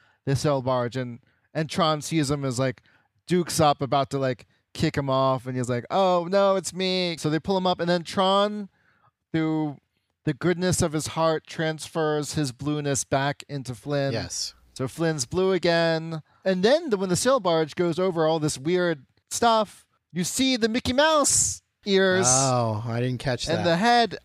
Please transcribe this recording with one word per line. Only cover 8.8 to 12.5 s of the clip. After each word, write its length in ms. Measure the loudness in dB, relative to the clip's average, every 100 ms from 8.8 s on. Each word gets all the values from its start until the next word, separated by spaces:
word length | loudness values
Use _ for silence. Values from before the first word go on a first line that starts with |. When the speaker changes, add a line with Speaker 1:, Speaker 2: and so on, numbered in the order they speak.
| _ _ _ _ _
Speaker 1:
through 440 | -2 -2 -2 -4 -6 _ _ _ _
the 100 | -6
goodness 480 | -2 -2 0 0 0
of 100 | 0
his 140 | -2 -6
heart, 400 | -2 0 0 -6
transfers 880 | -4 -4 -4 -8 -4 -2 -2 -2
his 180 | -2 -4